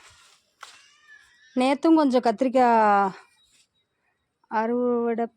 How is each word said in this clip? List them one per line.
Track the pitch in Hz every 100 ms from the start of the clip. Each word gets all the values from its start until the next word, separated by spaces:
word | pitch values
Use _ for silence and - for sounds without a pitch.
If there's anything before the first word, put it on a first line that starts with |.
| - _ _ _ _ _ - - _ _ _ - _ _ _ 254
நேத்தும் | 262 285 330 320
கொஞ்சம் | 285 247 233
கத்திரிக்காய் | 214 262 254 240 226 214 202 196 - _ _ _ _ _ _ _ _ _ _ _ _ _ 220
அறுவடை | 226 240 247 240 233 226 233